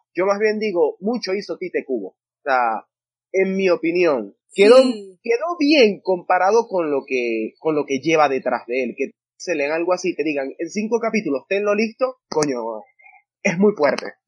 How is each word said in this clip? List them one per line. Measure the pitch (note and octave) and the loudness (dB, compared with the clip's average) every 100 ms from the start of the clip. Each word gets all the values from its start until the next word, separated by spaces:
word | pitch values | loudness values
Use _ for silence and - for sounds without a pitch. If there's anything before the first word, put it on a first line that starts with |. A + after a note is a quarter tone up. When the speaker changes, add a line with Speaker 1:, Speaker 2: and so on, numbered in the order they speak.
| _ | _
Speaker 1:
Yo | - | -2
más | F#3+ G3+ | 0 2
bien | G#3+ G#3+ | 0 0
digo, | A3 E3+ C#3+ - | -2 2 0 0
mucho | G3+ B3 F#3+ | -4 -4 -4
hizo | G3 F#3 E3 | -6 -6 -10
Tite | F3+ D3 | -6 -6
Kubo. | C3 A#2+ F#2 | -4 -6 -6
O | - _ _ | -14 _ _
sea, | C#3+ B2+ A#2 G#2+ - _ _ _ _ | -2 0 0 -2 -8 _ _ _ _
en | F#3 F#3+ F#3+ | 0 0 0
mi | F#3+ | 0
opinión, | E3 E3 F3 E3+ B2+ G2+ - _ | 2 0 2 2 0 -4 -14 _
quedó, | - G#3 C4 | 4 8 8
Speaker 2:
Sí. | C4 G#3+ G3 F#3 | 6 0 -12 -12
Speaker 1:
quedó | A#3 A#3 E4 F4 | -4 -4 -2 -2
bien | C#4+ D#4 G#3+ F3+ | 2 6 4 2
comparado | F#3 F3+ - F3+ F#3+ A3+ A3+ | -2 -4 0 2 4 2 0
con | F#3 D#3 | -2 -2
lo | C#3 - | -2 -2
que, | C3 A#2+ A2+ A2 - | -2 -2 -2 -4 -4
con | D#3+ | -2
lo | D3+ C#3+ | -2 -2
que | C3+ | -4
lleva | D3+ D#3+ C#3+ | 0 2 2
detrás | C3 B2+ A#2 A#2+ | 2 -2 -4 -4
de | B2+ | -4
él. | A#2+ - | -4 -6
Que | C3 - _ _ | -8 -8 _ _
se | - | -6
lean | D#3 C#3 | -4 -2
algo | D#3+ F3 | -2 -2
así, | F3+ F3+ D3+ | -2 -2 -4
te | |
digan, | D3+ C#3 C3+ - | -4 -4 -6 -8
"En | E3 | -8
cinco | G#3 A3 A#3 | -6 -4 -2
capítulos, | A3 G#3+ D3+ C3+ - | -2 -2 -2 -6 -4
tenlo | G3 G#3 | -2 0
listo", | G#3 A3+ - B3+ - _ | 0 -2 -2 -6 -6 _
coño, | D#3 D3 B2 A#2 A2 - _ - _ _ _ | -2 -2 -2 -6 -10 -14 _ -20 _ _ _
es | G3 E3+ | -4 2
muy | G#3 G3+ | 2 2
fuerte. | C#3 A#2+ G2+ - | 0 0 -6 -14